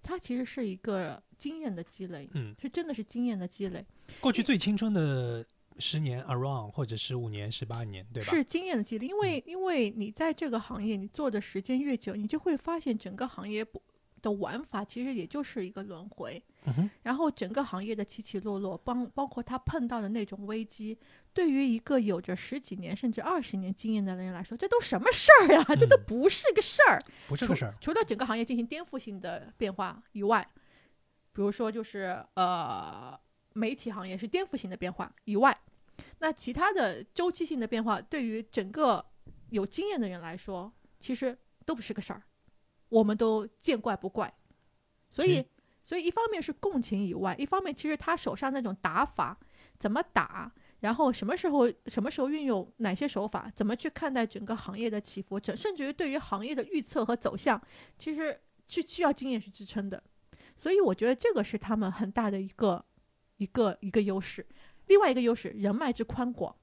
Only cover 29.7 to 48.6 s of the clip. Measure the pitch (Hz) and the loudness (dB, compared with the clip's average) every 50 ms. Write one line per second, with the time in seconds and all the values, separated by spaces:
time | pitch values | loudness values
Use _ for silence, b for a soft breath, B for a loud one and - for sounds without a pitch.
29.7 | 190 185 190 180 - 220 - _ _ 208 202 202 233 208 - - _ b b b | -2 -4 -4 -6 -6 -10 -18 _ _ -2 2 4 4 2 2 -2 _ b b b
30.7 | b b b b b b _ _ _ _ _ _ _ - 196 202 202 - 240 220 | b b b b b b _ _ _ _ _ _ _ -2 0 0 0 0 -4 -4
31.7 | 214 233 220 - - 202 196 185 180 113 - - _ - 180 180 180 170 160 123 | -4 -6 -8 -8 -8 -8 -6 -6 -6 -8 -10 -10 _ 0 2 2 2 0 -2 -4
32.7 | 104 90 78 80 - 101 120 127 139 - _ _ _ _ _ _ _ 214 226 220 | -4 -6 -8 -10 -12 -14 -14 -16 -18 -20 _ _ _ _ _ _ _ -4 -2 -2
33.7 | 277 262 - 240 202 202 185 190 185 190 202 214 - 359 381 - - 254 - 190 | -4 -6 -8 -10 -8 -8 -8 -8 -8 -8 -8 -2 -2 -2 -2 -2 -6 -8 -6 -8
34.7 | 185 - 180 180 180 - 196 - - _ _ - 208 202 247 262 - - _ - | -8 -6 -6 -6 -4 -6 -10 -10 -10 _ _ -2 2 6 6 6 4 4 _ -20
35.7 | _ _ _ B B B B B B B 320 320 311 - - - 233 269 349 403 | _ _ _ B B B B B B B -2 -2 -2 -2 -6 -8 -2 2 2 2
36.7 | 381 381 254 202 175 117 196 _ _ - 349 359 349 - 339 302 320 262 226 220 | 4 2 0 0 0 -4 -10 _ _ -2 0 0 0 -2 -4 -4 -2 -4 -2 -2
37.7 | - 220 226 226 208 180 - - - 302 254 226 214 220 226 _ - - 196 190 | -2 -2 2 0 0 0 -2 -6 -4 -2 -2 -2 -4 -6 -8 _ -4 -4 -4 -4
38.7 | 220 311 311 262 214 175 - - - - - - - - - - 226 208 196 202 | 0 2 4 4 4 2 0 -10 -20 -20 -20 -20 -20 -20 -16 -4 -2 -2 -2 -2
39.7 | - - 381 415 403 302 226 196 180 175 165 165 165 185 - - 190 180 180 214 | -4 -4 -4 -2 -2 -2 -2 -4 -4 -8 -10 -10 -12 -10 -10 -8 -8 -8 -8 -12
40.7 | - _ _ _ _ _ - - 254 226 269 254 240 - _ _ _ _ - - | -16 _ _ _ _ _ -8 -8 -6 -2 -2 -4 -4 -6 _ _ _ _ -6 -6
41.7 | 320 233 - - 220 - 190 - - - - _ _ _ _ - _ _ _ _ | -6 -6 -6 -8 -8 -8 -8 -8 -12 -14 -14 _ _ _ _ -20 _ _ _ _
42.7 | _ _ _ _ 226 226 220 208 214 214 233 226 220 220 208 220 _ _ - - | _ _ _ _ 6 6 6 6 4 4 4 4 4 2 -2 -4 _ _ 0 0
43.7 | 285 220 220 240 202 190 - 190 - 233 202 - - _ _ _ _ _ _ _ | 0 2 2 -2 -2 -2 -4 -6 -2 -2 -4 -4 -6 _ _ _ _ _ _ _
44.7 | _ _ _ _ _ _ _ _ - - - - 359 156 - _ _ b b b | _ _ _ _ _ _ _ _ -4 2 4 4 4 4 2 _ _ b b b
45.7 | b b _ - 330 370 320 349 - 453 453 440 427 339 311 - 294 _ - 403 | b b _ -6 -4 0 0 0 0 2 0 0 0 -2 -4 -6 -6 _ -4 -2
46.7 | 392 269 233 - 214 196 202 180 170 - 190 185 175 - 277 - - 381 381 359 | 0 0 -2 0 0 -2 0 -2 -2 -2 -2 -2 -2 -2 -2 0 0 0 0 -2
47.7 | 285 - - 302 302 294 - - 339 - - - - - - 269 262 277 | -6 -4 -4 -4 -4 -2 0 -2 -2 -2 -2 -4 -4 -2 -4 -2 -2 -2